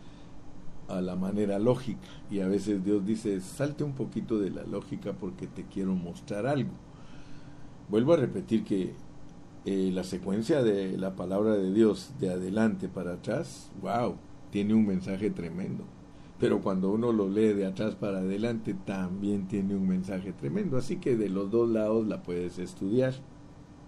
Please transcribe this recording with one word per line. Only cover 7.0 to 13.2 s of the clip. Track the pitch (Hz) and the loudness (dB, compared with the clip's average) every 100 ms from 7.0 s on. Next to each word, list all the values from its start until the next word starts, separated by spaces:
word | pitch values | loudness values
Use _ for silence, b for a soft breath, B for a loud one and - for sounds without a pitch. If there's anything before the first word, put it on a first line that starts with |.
| B B B B B B B B - | B B B B B B B B 0
Vuelvo | 107 127 | 2 6
a | 165 | 6
repetir | 117 95 90 113 | 4 -2 0 0
que, | - 101 92 - - - - - - - 104 | 2 0 0 -4 -14 -14 -14 -14 -16 -10 -2
eh, | 98 95 | 0 2
la | 92 | 0
secuencia | 90 92 95 101 113 151 | -2 -4 -2 -2 2 4
de | 117 98 95 92 | 6 4 0 -2
la | 95 95 | -4 -4
palabra | 90 98 110 104 | -2 2 4 4
de | 95 | 4
Dios | 101 110 95 - - | 6 6 6 -4 -4
de | 95 | -2
adelante | 90 92 104 110 92 92 | -2 0 2 2 2 -4
para | 101 87 | -4 -6
atrás, | 87 | -6